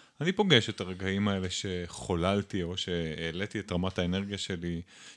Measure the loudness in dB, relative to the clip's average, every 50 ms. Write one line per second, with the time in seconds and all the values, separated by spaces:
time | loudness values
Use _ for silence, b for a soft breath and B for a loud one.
0 | B B B -2 -2 0 2 2 4 6 6 6 6 4 -4 -4 -4 -6 -6 -4
1 | -2 0 2 2 2 2 2 2 0 -2 -4 -4 -4 -4 -4 -4 -4 -6 -10 -10
2 | -2 0 2 4 4 4 4 4 0 0 -2 -2 -2 -2 -2 -4 -4 -2 -2 -2
3 | -2 -2 -4 -4 -4 -4 -2 -4 -6 -4 -4 -6 -4 0 0 0 0 0 0 0
4 | 0 2 0 0 -2 -2 -4 -6 -4 -4 -4 -4 -2 -4 -4 -4 -6 B B B
5 | B B B